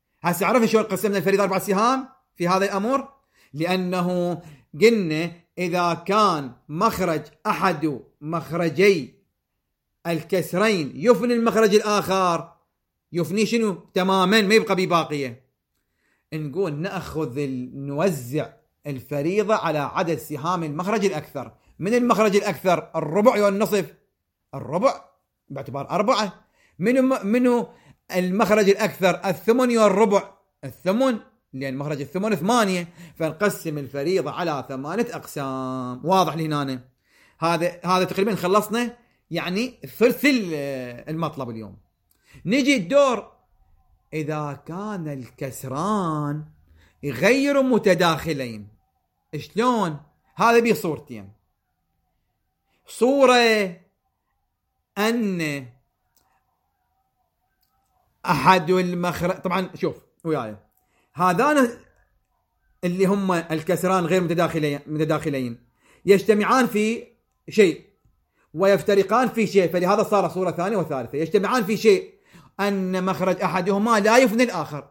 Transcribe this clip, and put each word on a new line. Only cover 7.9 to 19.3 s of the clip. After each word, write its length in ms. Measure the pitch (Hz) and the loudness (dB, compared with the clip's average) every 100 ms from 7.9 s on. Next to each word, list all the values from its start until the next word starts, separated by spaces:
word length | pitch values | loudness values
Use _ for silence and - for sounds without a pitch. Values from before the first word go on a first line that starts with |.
| 123 - _ | -6 -12 _
مخرجي 960 | 147 165 - 170 170 143 202 175 117 _ _ _ _ _ _ _ _ _ 170 | -8 -8 -6 -4 -2 2 4 4 -2 _ _ _ _ _ _ _ _ _ -6
الكسرين 880 | 160 - 190 185 175 220 190 131 | -4 -2 -4 -2 0 0 0 -4
يفني 400 | - 214 190 240 | -2 2 4 2
المخرج 400 | 240 226 214 214 | 0 0 2 4
الآخر، 760 | 208 208 202 180 190 180 165 - _ _ _ _ _ _ | 4 2 -2 0 0 0 0 -6 _ _ _ _ _ _
يفني 340 | 165 160 202 208 | -6 -2 0 0
شنو؟ 260 | 233 220 170 - | 0 0 -4 -6
تمامًا، 460 | 185 190 190 185 220 | -2 0 2 4 4
ما 140 | 196 | 4
يبقى 220 | 220 208 185 | 4 2 0
بباقية. 680 | 170 170 156 151 131 117 _ _ _ _ _ _ _ _ - | 0 0 0 -6 -8 -10 _ _ _ _ _ _ _ _ -12
نقول 400 | 156 151 160 185 | -10 -8 -4 -4
نأخذ 640 | 147 185 175 123 147 143 131 | -4 -6 -6 -8 -6 -6 -4
ال-، 480 | 143 127 127 135 139 | -6 -6 -10 -10 -8
نوزع 600 | 143 196 143 120 147 - _ _ _ 147 | -2 -2 -2 -6 -6 -6 _ _ _ -12
الفريضة 680 | 131 - 143 156 | -12 -8 -4 -2